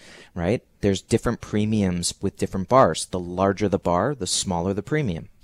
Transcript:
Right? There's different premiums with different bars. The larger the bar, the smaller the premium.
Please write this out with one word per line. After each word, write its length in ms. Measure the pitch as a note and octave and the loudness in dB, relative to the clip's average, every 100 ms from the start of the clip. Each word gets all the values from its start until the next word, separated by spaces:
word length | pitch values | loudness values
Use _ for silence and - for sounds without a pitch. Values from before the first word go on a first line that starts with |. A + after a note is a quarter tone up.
| - - - | -20 -20 -16
Right? 300 | F#2 E2+ B2+ - _ | -4 -2 -2 -4 _
There's 200 | G2+ F#2+ | 0 0
different 400 | - A#2 - A#2 | 0 0 0 -4
premiums 760 | - G#2+ G#2+ A2 F#2+ F2 E2+ - | -4 -2 0 2 0 0 -4 -4
with 180 | G2 - | -6 -4
different 320 | G2 F#2+ F#2 | -6 -4 2
bars. 360 | B2+ A2+ D#2+ - | 4 4 2 -4
The 140 | F#2 | -6
larger 500 | F2 F2+ G2 F#2+ G2+ | -6 0 2 2 0
the 80 | F2+ | 0
bar, 380 | - F2 A2+ C#3+ | 2 0 0 -2
the 100 | F#2 | -4
smaller 480 | - - F2 F2+ | -4 -2 -2 0
the 80 | G2 | -2
premium. 480 | - D3+ C3+ E2 - - | -2 -2 -2 -6 -10 -20